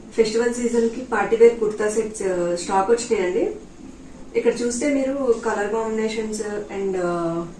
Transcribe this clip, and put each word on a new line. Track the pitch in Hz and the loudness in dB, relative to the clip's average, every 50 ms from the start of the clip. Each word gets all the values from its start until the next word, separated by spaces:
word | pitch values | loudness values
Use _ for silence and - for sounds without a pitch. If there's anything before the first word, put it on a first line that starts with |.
| - - - | -20 -4 0
ఫెస్టివల్ | - 220 220 220 233 240 240 233 | 2 2 2 2 2 2 0 0
సీజన్ | 240 240 233 233 233 226 226 | 0 -2 0 2 2 2 2
కి | - 254 254 | 0 -4 -6
పార్టీ | - 233 208 196 196 226 | -4 -2 -2 0 0 4
వేర్ | 220 226 233 240 - | 6 8 6 6 4
కుర్తా | 220 208 208 - 214 214 | 0 -2 0 0 -2 0
సెట్స్, | 208 226 214 214 - - 196 | 0 0 -2 -2 -4 -4 -2
ఆ, | 190 185 175 175 175 175 | -2 0 0 0 0 -2
స్టాక్ | 175 - - 196 190 190 220 | -2 -2 0 0 2 4 4
వచ్చినాయండి. | 233 233 - - 226 196 185 180 185 226 349 427 - - - - - - - - - - - - - - - - - 233 | 2 2 2 0 0 0 2 2 2 0 0 0 -2 -6 -12 -16 -18 -18 -18 -18 -18 -18 -18 -18 -18 -16 -16 -4 -4 2
ఇక్కడ | - 233 220 240 240 | 2 2 2 2 0
చూస్తే | 240 240 - 277 294 277 | -2 -2 0 0 2 2
మీరు | 269 262 262 277 277 269 247 226 226 - | 2 2 0 0 0 2 2 2 2 0
కలర్ | 226 208 208 208 202 220 | -2 0 0 -2 0 0
కాంబినేషన్స్ | 226 220 220 220 220 220 220 220 226 214 214 214 214 208 | -2 -2 0 0 0 0 0 -2 -2 -4 -4 -4 -6 -4
and, | 208 208 208 - - 196 196 196 196 185 185 175 | -6 -6 -6 -8 -6 -6 -4 -4 -2 -2 0 0
ఆ, | 175 175 170 170 165 170 170 170 170 - | 0 0 0 -2 -2 -2 -4 -4 -6 -10